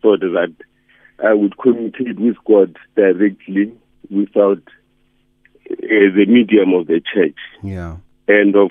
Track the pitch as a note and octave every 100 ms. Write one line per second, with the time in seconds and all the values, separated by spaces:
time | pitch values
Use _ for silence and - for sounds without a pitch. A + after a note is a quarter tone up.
0 | A2+ G2 F#2 F2 F2 D#2 - _ _ _
1 | _ - G#2 G#2+ G2+ - B2+ A#2 A#2 -
2 | B2 F#2+ A#2 G#2 - G#2+ F#2 - _ -
3 | G2 F2+ G2+ F#2+ - F#2+ G#2 A#2+ _ _
4 | - G2 G2+ G#2+ G2+ G2 - _ _ _
5 | _ _ _ _ _ _ - - - G#2+
6 | G2+ F#2 G2+ A#2+ G#2 G#2+ F#2 F2+ D#2 E2
7 | - G#2 D#2+ - - - G2 F#2+ E2+ E2
8 | - _ - G#2 G2+ G2+ G2